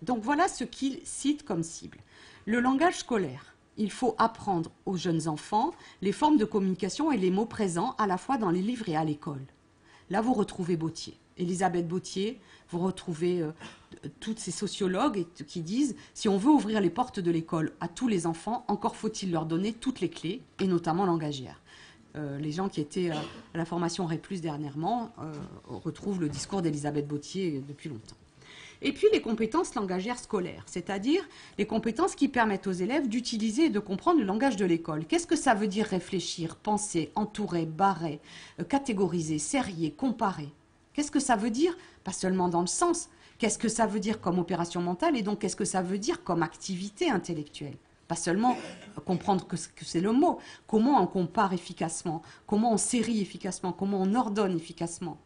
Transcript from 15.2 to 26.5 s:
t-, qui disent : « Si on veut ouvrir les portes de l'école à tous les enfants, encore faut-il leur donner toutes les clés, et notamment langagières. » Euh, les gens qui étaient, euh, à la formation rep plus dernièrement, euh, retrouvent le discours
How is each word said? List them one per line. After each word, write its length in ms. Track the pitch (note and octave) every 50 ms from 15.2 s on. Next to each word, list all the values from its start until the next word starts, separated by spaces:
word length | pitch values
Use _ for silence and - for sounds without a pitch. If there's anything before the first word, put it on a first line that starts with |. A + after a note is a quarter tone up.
| E3
t-, 200 | - - - D3
qui 180 | - - F3 D#3+
disent : « 340 | D#3+ G#3 B3+ D4 C4 G3 - - - -
Si 140 | - - G#3+
on 80 | G3
veut 140 | G3 G3 C#4+
ouvrir 320 | D#4 C4 F#3+ G#3 A3 G#3+ G3
les 80 | E3+
portes 280 | E3+ - D#3 - - G3+
de 120 | F3 E3+
l'école 420 | E3+ D#3+ D#3+ - - D#3+ D#3+ D3 - -
à 80 | E3+ E3+
tous 200 | - - B3+ A#3+
les 180 | G#3 F3 E3
enfants, 400 | E3+ E3 - - G#3+ A#3 - - -
encore 260 | G#3 G3+ - A3+ -
faut-il 380 | - - G#3+ G#3+ - G3 F#3 E3+
leur 140 | D#3+ D#3+
donner 260 | D#3+ E3 E3 F#3+ A3 A3
toutes 280 | - - C4+ B3+ -
les 100 | F#3+ E3
clés, 320 | - - - D#3+ G3+ C4 - - _ -
et 60 | G3
notamment 400 | F#3+ F3+ E3+ E3+ E3+ D#3+ F3+ G3+
langagières. » 540 | F3+ E3+ E3 D#3 D3 C#3+ C3+ B2 - - - _ - - - - - - - - - -
Euh, 240 | D3 D3+ C#3 C#3 C#3+
les 140 | D3+ D3+ D3+
gens 160 | F3+ F#3+ G3
qui 140 | - E3 D3
étaient, 280 | - - F#3+ F3+ E3+
euh, 40 | D#3+ D#3 D#3 - - - - - -
à 20 |
la 80 | E3 E3
formation 400 | - F3 E3+ F3 E3+ E3+ - F#3
rep 160 | D#3+ E3 D#3+
plus 220 | - - G3 F3+ D#3
dernièrement, 680 | E3 D3 C#3+ D3+ D3 C3+ D3+ E3 F#3+ A#3 B3 A#3 - - -
euh, 140 | - D#3+ D3+ D3 - - - - -
retrouvent 560 | - B2 F#2+ - E3 - - - G3+ G3 F3+
le 80 | D#3+ D3
discours 320 | C#3+ C3+ - -